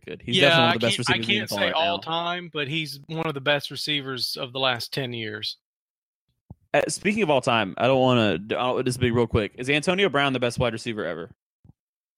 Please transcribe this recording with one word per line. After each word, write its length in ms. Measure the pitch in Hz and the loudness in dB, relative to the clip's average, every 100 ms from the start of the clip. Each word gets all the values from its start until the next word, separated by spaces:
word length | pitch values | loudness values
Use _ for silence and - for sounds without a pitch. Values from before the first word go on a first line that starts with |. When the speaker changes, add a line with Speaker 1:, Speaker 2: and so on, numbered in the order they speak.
| - | -14
Speaker 1:
good. 160 | 82 | -12
He's 140 | 98 185 | -2 4
Speaker 2:
Yeah, 120 | 180 | 6
Speaker 1:
definitely 180 | 165 165 | 6 4
one 80 | 120 | 4
of 60 | |
the 40 | 117 | 2
Speaker 2:
I 40 | |
Speaker 1:
best 80 | 107 | 0
Speaker 2:
can't, 120 | 120 | 0
I 80 | 113 | 0
Speaker 1:
receivers 20 | |
in 20 | |
the 180 | 113 104 | 0 -2
Speaker 2:
can't 0 | |
Speaker 1:
N 40 | |
F 80 | 110 | -2
L 60 | 104 | -2
Speaker 2:
say 80 | 101 | 0
Speaker 1:
right 80 | |
Speaker 2:
all 240 | - 170 170 | 0 0 -2
Speaker 1:
now. 40 | |
Speaker 2:
time, 480 | 165 165 175 175 175 | -4 -4 -4 -6 -8
but 140 | 151 143 | -6 -4
he's 320 | 160 156 139 147 | -4 -6 -10 -10
one 180 | 160 160 | -6 -4
of 60 | |
the 80 | 139 | -2
best 300 | 135 143 - | 0 0 -2
receivers 680 | 139 - 147 135 127 - 156 | -8 -4 -4 -4 -6 -6 -6
of 160 | 135 | -8
the 60 | 131 | -2
last 340 | 131 120 - | -2 -2 -4
ten 200 | - 131 | -6 -6
years. 440 | 120 110 107 110 - _ _ _ _ _ _ _ _ - - _ | -6 -8 -8 -10 -12 _ _ _ _ _ _ _ _ -20 -20 _
Speaker 1:
Uh, 80 | 147 - | 0 0
speaking 340 | - 202 214 | -2 -2 0
of 60 | 180 | 2
all 100 | 139 | 2
time, 320 | 131 117 98 - | 4 2 0 0
I 100 | 120 | 2
don't 120 | 135 | 4
wanna, 320 | 127 123 107 | 6 6 4
I 40 | 85 | 2
don't, 480 | 104 104 123 123 131 | -2 -2 0 0 -2
this 120 | 120 | 0
will 40 | |
be 80 | 127 | 2
real 140 | 117 120 | 2 2
quick. 280 | 120 101 - | 0 -2 -4
Is 100 | 131 | -2
Antonio 400 | 151 165 180 196 | 0 2 2 2
Brown 240 | 139 139 | 2 2
the 60 | 127 | 2
best 200 | 120 - | 0 0
wide 140 | 123 | -2
receiver 300 | 110 123 107 82 | -2 -6 -4 -4
ever? 260 | 82 85 - _ _ _ _ _ _ _ | -6 -10 -14 _ _ _ _ _ _ _